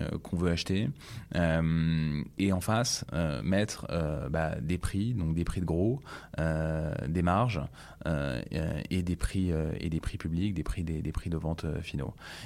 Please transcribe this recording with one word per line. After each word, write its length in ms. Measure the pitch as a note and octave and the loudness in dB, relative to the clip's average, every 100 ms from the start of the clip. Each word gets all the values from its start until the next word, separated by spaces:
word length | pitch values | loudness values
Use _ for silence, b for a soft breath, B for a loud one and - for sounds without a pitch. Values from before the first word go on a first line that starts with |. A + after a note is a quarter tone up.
euh, 180 | D#2 - | -4 -4
qu'on 180 | - F2 | -4 0
veut 140 | F2 | 2
acheter, 400 | E2+ - F#2+ B2 - B B - - | 2 2 0 0 -4 B B -4 2
euh, 840 | E2+ E2 E2 E2 D#2+ D#2+ D#2 D2+ - - | 4 4 4 4 4 4 2 0 -4 0
et 140 | G2 | 2
en 80 | F#2 | 2
face, 440 | F2+ A2 A#2+ - - | 2 2 2 -2 -2
euh, 300 | - D#2+ C#2 | 0 0 0
mettre, 440 | G#1+ F#2+ G#2+ - - | 2 2 2 -2 -2
euh, 380 | E2+ D#2 D2+ - | 0 0 0 0
bah, 260 | D#2 D#2+ D#2 | 0 0 0
des 180 | D2+ F2 | 0 0
prix, 360 | - G2 A2 | 0 0 0
donc 200 | A#2+ D#2+ | 0 2
des 100 | D#2+ | 2
prix 160 | E2 - | 0 0
de 60 | E2 | 0
gros, 340 | E2 G#2 C#3 B B B - | 4 2 0 B B B -2
euh, 540 | D#2+ D#2+ D#2+ D#2 D#2 - C2+ | 0 2 0 0 -2 -2 -2
des 140 | E2+ | 2
marges, 380 | E2+ F#2 B2 F#2 C2+ B B - - | 4 4 4 0 -4 B B -6 -2
euh, 340 | D2+ C#2 A#1+ - | 0 0 -2 -4
euh, 260 | D#2+ D#2+ D2+ - | -2 -2 -2 -2
et 120 | F2+ | 0
des 140 | F2 F2 | 0 0
prix, 360 | - G2 F#2 | 0 2 2
euh, 200 | D#2+ D#2 - | 2 0 -2
et 80 | E2 | -2
des 120 | D#2+ | -2
prix 180 | - - | -2 -4
publics, 360 | D#2+ E2 G#2 | -2 0 2
des 80 | F2 | 0
prix 180 | D2+ - | -2 -2
des, 180 | E2 D#2 | -2 -2
des 100 | D#2 | -2
prix 180 | - - | -4 -2
de 60 | E2 | -2
vente, 280 | D#2 D#2+ | 0 -2
euh, 160 | E2 D2 | -2 -4
finaux. 340 | - C#2+ C2+ - B B | -4 -4 -6 -8 B B